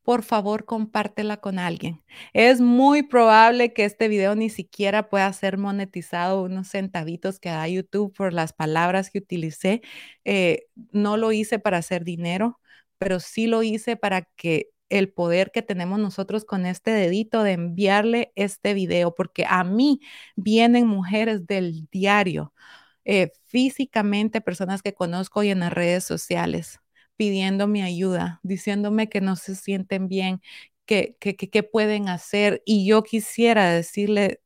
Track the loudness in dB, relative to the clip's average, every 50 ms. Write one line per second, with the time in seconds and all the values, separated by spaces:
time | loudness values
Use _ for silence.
0 | _ 0 0 0 0 0 -2 0 0 0 -4 -4 -4 -6 -6 -6 -6 -4 -4 -4
1 | -4 -4 _ -6 -6 -6 -6 -6 -8 -8 -6 -4 -4 -6 -6 -6 -8 -10 -10 -10
2 | _ _ -20 -20 -20 -2 _ 6 6 8 8 6 6 6 6 6 6 6 6 4
3 | 2 4 4 6 8 8 10 10 8 8 6 4 2 0 2 0 -2 -2 0 _
4 | 0 0 2 2 2 2 0 0 -2 -4 -4 -8 -14 _ -6 -2 -2 0 0 0
5 | -2 0 0 0 0 0 -2 -4 -4 -4 -4 -2 -4 -4 -4 -4 -6 -8 _ -12
6 | -10 -8 -6 -4 -2 0 0 -2 -2 -4 -6 -8 -8 -8 -6 -6 -6 -6 -6 -8
7 | -6 -6 -10 -6 -6 -8 -8 -6 -8 -6 -6 -4 -4 -4 -4 -6 -6 _ -4 -4
8 | -4 -4 _ -4 -4 -2 -2 -2 -4 -4 -6 -6 -4 -2 0 0 0 2 0 -2
9 | -2 -4 _ -10 -8 _ -8 -6 -6 -8 -8 -4 -2 -2 -2 -2 -4 -14 -20 -20
10 | -20 -20 -20 _ _ -2 0 2 2 2 0 0 -4 _ _ -20 -20 _ -2 0
11 | 0 0 0 0 0 0 0 0 0 -2 -4 -2 -2 0 -2 -2 -2 -4 -6 -6
12 | -6 -8 -8 -6 -4 -4 -2 -2 -2 -4 -4 _ _ _ _ _ _ _ _ _
13 | -4 -2 -2 -4 -6 -8 -6 -4 -2 0 0 0 0 0 -2 -4 -4 -6 -6 -4
14 | -2 -2 -2 -2 -4 _ _ -8 -2 -2 0 0 -2 _ _ _ _ _ 0 0
15 | 0 0 _ -4 -2 0 2 2 0 0 -2 -6 -4 -4 -6 -6 -4 -4 -2 -2
16 | -2 -4 -4 -6 -6 -6 -6 -6 -6 -4 -4 -4 -2 -4 -4 -4 _ 0 0 2
17 | 2 2 0 0 -2 -2 0 0 2 2 0 -2 -4 -6 -2 0 2 2 4 4
18 | 4 2 0 0 -2 -4 _ -4 -4 -4 -4 -4 -2 -2 0 0 0 0 2 2
19 | 2 0 0 -4 -6 -6 _ -4 -2 0 0 0 0 0 2 2 4 2 2 0
20 | -2 -18 -20 -20 -20 -12 _ -6 -2 2 4 4 6 6 6 6 4 2 2 0
21 | -2 -2 -2 0 0 0 -2 -4 -4 -4 -4 -2 -2 -4 -6 -8 -12 -10 -6 -2
22 | 0 2 2 2 2 0 -2 -6 -8 -10 _ _ -20 -20 -20 -20 _ _ _ _
23 | _ 0 2 2 2 0 _ _ _ _ -2 0 0 0 -2 -4 -6 -4 -2 -2
24 | 0 0 0 0 -2 -2 -2 -4 -6 -6 -6 -6 -6 -6 -6 -6 _ -8 -6 _
25 | -6 -4 -4 -6 -6 -4 _ -2 0 0 0 0 -2 -2 -2 0 0 0 0 0
26 | -2 -4 -8 -8 -4 -4 -4 -2 -2 -2 -4 -6 -8 -10 -18 _ _ _ _ _
27 | _ _ _ -4 -2 0 0 0 0 0 0 0 0 0 0 0 -2 -4 -4 -2
28 | -2 -2 0 -2 -4 -6 -8 _ -8 -8 -8 -6 -4 -4 -4 -2 -2 0 0 0
29 | -2 -2 -2 -4 -2 -2 -4 -4 -6 -12 -12 -10 -6 -6 -6 -6 -4 _ -4 -4
30 | -4 -4 -4 -2 -2 -2 -4 -6 _ -18 -20 -20 -20 _ _ _ _ 0 0 0
31 | 0 -2 -8 _ -6 -6 -6 -6 -10 -2 -2 -2 -2 0 0 0 0 2 0 -2
32 | -2 -4 -6 -6 -8 -4 0 2 2 2 2 0 _ 0 2 2 4 4 4 4
33 | 2 2 -4 -4 -4 -6 -2 2 2 4 4 4 4 4 2 0 -2 -4 -4 -4
34 | 0 0 2 2 2 0 -2 -6 _